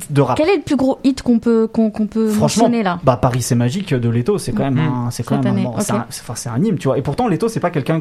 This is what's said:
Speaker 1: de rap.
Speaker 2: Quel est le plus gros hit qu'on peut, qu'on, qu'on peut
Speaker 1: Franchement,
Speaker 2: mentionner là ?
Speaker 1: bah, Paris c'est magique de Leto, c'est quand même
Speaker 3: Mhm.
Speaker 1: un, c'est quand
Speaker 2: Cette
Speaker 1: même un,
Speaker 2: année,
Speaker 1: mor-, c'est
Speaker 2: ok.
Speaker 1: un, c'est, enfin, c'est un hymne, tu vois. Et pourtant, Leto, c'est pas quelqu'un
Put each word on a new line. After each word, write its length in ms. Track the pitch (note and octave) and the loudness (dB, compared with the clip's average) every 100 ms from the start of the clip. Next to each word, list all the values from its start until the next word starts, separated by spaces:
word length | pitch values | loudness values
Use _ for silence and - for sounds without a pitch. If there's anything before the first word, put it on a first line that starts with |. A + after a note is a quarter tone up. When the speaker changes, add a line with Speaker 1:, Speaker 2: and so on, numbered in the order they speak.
| - | 0
Speaker 1:
de 120 | C#3+ | 2
rap. 160 | B2 B2 | 2 2
Speaker 2:
Quel 100 | D#4+ | 2
est 80 | F4+ | 0
le 60 | |
plus 140 | - C4+ | 0 0
gros 220 | C4 - | 0 2
hit 160 | C4+ C4+ | 0 0
qu'on 180 | - A#3 | 0 2
peut, 280 | A#3 A3+ A3 | 2 2 2
qu'on, 200 | A3+ A3 | 0 0
qu'on 160 | G#3+ G#3 | 0 -2
peut 240 | A3 A3 | 0 0
Speaker 1:
Franchement, 320 | G#3+ A3 - | 2 2 4
Speaker 2:
mentionner 180 | A#3 A#3 | 2 2
là ? 160 | F#3+ F3 | 0 0
Speaker 1:
bah, 140 | C#3 B2 | 0 2
Paris 240 | C3 B2 | 0 0
c'est 140 | - A#2+ | 0 2
magique 360 | B2 F3+ F#3 | 2 -2 -2
de 160 | B2+ A#2 | 0 0
Leto, 300 | A#2 A#2+ G3+ | 0 0 -2
c'est 140 | - | -2
quand 120 | A2 | -2
même 120 | C#3 C3 | 0 0
Speaker 3:
Mhm. 300 | D#3 B2 A#2+ | 0 -2 -4
Speaker 1:
un, 40 | |
c'est 120 | - | -6
quand 120 | - | -2
Speaker 2:
Cette 100 | C#3 | 0
Speaker 1:
même 80 | B2+ | 2
un, 40 | A#2+ | 0
Speaker 2:
année, 80 | |
Speaker 1:
mor-, 180 | B2 A2 | -2 -2
c'est 100 | G#2 | -2
Speaker 2:
ok. 60 | - | -2
Speaker 1:
un, 80 | - | -4
c'est, 140 | - | -10
enfin, 120 | - | -10
c'est 140 | A2 B2 | -10 -6
un 140 | A#2 | -2
hymne, 160 | A3 E3 | 0 0
tu 100 | C3+ | 0
vois. 80 | B2 | 0
Et 60 | |
pourtant, 260 | C#3 C#3 B3 | -2 -2 0
Leto, 200 | D#3+ A3+ | 0 -2
c'est 120 | - | -2
pas 80 | F3 | -2
quelqu'un 320 | D#3 C3 D#3+ | -2 -2 -2